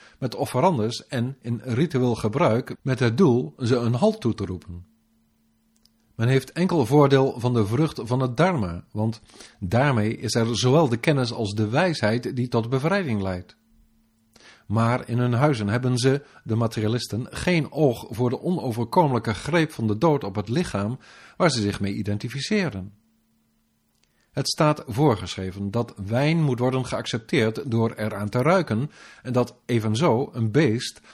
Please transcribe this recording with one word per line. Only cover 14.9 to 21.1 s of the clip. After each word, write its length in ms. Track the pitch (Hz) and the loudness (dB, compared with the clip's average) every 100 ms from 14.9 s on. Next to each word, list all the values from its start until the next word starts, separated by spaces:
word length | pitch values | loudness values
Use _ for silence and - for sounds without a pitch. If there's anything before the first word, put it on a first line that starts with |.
| 127 - | 0 -2
in 80 | 120 | -2
hun 160 | 123 | 0
huizen 340 | 117 151 120 101 | 2 2 2 0
hebben 300 | 120 127 123 | 0 0 2
ze, 240 | 131 143 - - | 2 2 -4 -18
de 120 | - 113 | -4 0
materialisten, 720 | 113 117 107 117 - 107 127 | 0 0 -2 -2 -4 -6 -8
geen 420 | - 180 175 131 | -4 0 0 0
oog 340 | 143 147 117 - | 2 2 2 -8
voor 200 | 104 123 | -2 -2
de 120 | 123 | -2
onoverkomelijke 920 | 170 180 123 113 117 185 151 120 113 | -4 -4 -4 -4 0 2 2 0 -2
greep 380 | 104 - 170 156 | -6 -2 0 0
van 160 | - 110 | -2 -2
de 100 | 104 | 2
dood 260 | 170 147 | 2 2
op 120 | 101 - | 0 -6
het 140 | - | -2
lichaam 500 | 139 175 101 104 127 - | -2 -2 -2 -4 -6 -12